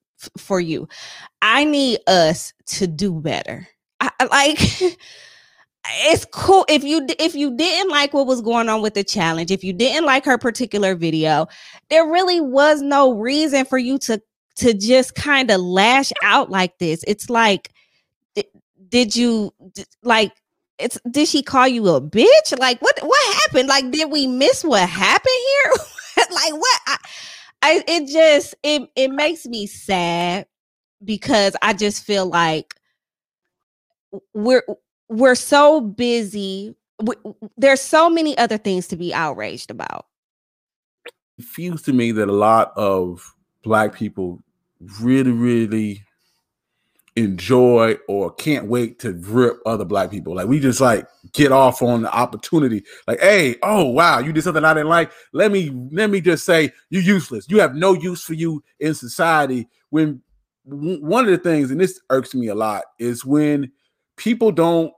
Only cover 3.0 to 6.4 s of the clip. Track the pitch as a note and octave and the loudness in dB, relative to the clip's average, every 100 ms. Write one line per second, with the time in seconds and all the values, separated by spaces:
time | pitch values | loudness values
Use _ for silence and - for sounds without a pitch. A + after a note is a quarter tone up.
3 | G3+ D#3+ D3 G2+ - - F#3 _ _ - | -4 -4 -6 -6 -8 -14 -18 _ _ -8
4 | C4+ - B3+ C#4 C#4+ D4+ - - F4+ - | -4 -2 2 2 2 2 0 0 -4 -4
5 | - - - _ _ _ _ _ - C#3 | -18 -20 -20 _ _ _ _ _ -10 -2
6 | C#4 E4 - - | 0 0 -2 -4